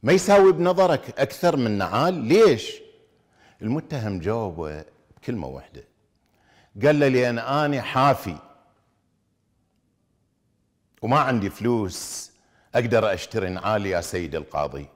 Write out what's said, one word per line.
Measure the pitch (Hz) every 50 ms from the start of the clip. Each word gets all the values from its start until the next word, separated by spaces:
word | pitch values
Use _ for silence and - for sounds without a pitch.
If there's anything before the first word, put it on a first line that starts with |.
| -
ما | 113 160
يساوي | 190 190 - 202 202 196 190 185
بنظرك | 156 175 180 180 180 190 180 160 135 - - 113 -
أكثر | 139 - - - - 175 160
من | 143 123 113
نعال؟ | 107 101 98 85 90 113 143 175 185
ليش؟" | 170 123 110 151 208 226 202 143 107 - - - - - - _ _ _ _ _ _ _ _ _ _ _ _ _ _ -
المتهم | 107 123 156 160 - 160 139 113 107 98 92
جاوبه | 78 92 110 117 113 98 85 80 82 76 76 76 78 - _ _ _ _ _
بكلمة | _ _ - 143 113 78
واحدة، | 64 65 67 - - _ - 58 _ _ _ _ _ _ _ _ _ _ _ _ _ _ _ _ _ _ 98 101
قال | 143 151 147
له: | 147 139
"لأن | 131 127 123 123 120 117
أنا | 113 120 135 147 151 147 143 131 110
حافي | - - 131 131 143 131 - - 98 82 71 - - - _ _ _ _ _ _ _ _ _ _ _ _ _ _ _ _ _ _ _ _ _ _ _ _ _ _ _ _ _ _ _ _ _ _ _ _ _ _ _ _ _ _ _ _ _ _ _ _ _ -
وما | 113 127 147
عندي | 143 131 127 117 95 98
فلوس | - - 101 117 120 117 104 92 90 - - - - - - - _ _ _ _ _ _ _ _ _
أقدر | 123 120 120 113 113 107 107 98
أشتري | 87 - - - 113 98 90
نعال | 92 90 85 101 110 107 101
يا | 98 92 87
سيد | 85 - - 92 87 78 71
القاضي. | 80 73 - - 73 73 69 64 71 71 71 _